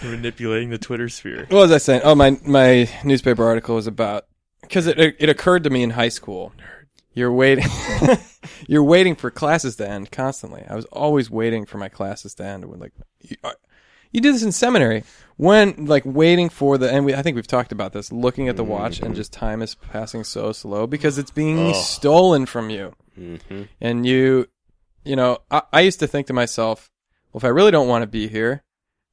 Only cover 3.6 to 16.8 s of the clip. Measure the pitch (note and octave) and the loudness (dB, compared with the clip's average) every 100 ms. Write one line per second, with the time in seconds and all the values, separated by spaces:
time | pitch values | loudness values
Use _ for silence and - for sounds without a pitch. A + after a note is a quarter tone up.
3.6 | A2 A2+ A2 G#2 A2 G#2 - _ _ _ | -2 -4 -6 -4 -4 -4 -10 _ _ _
4.6 | _ F#3+ E3+ C#3+ D#3+ - D3+ C#3+ - F3+ | _ -4 -2 2 2 2 0 2 2 2
5.6 | D3+ C3 A#2+ A#2 A#2 - - F#2+ E2+ - | 2 -2 -2 -2 -2 -4 -12 -12 -14 -16
6.6 | - - _ _ _ - B2 B2 C3+ C3 | -20 -20 _ _ _ -4 -2 2 4 4
7.6 | - - - - - A#3+ - _ D#3+ - | 0 -6 -6 0 2 2 -2 _ -20 -20
8.6 | D3 D3 C#3+ F3 F#3 D#3 B2+ - D3+ D#3+ | -2 2 4 4 4 0 -8 -6 -2 -2
9.6 | C3+ A2 G2+ G2+ G2 - C3 C#3 - G2 | -2 -8 -10 -10 -12 -8 -8 -8 -16 -18
10.6 | G2 G#2+ - - D3 D3 A2+ A2+ A2+ A2+ | -14 -14 -12 -4 0 0 0 -4 -4 -4
11.6 | G2+ G2+ G2 _ G2 G2+ G2+ - F#2+ G2 | -8 -14 -14 _ -10 -10 -16 -14 -14 -14
12.6 | F2+ - - _ - _ _ - - - | -16 -18 -20 _ -20 _ _ -14 -14 -16
13.6 | _ _ _ _ _ A#3 C4 C4 A3 F3 | _ _ _ _ _ 0 2 2 -2 0
14.6 | A#3+ A#3+ B2+ A2 - _ _ _ D3+ G#3+ | 2 2 2 0 -6 _ _ _ 4 6
15.6 | G3+ E3 D3+ D3 C3+ C3+ D#3+ F3 E3+ - | 6 0 0 0 0 2 4 4 0 0
16.6 | C#3+ C#3 | 0 2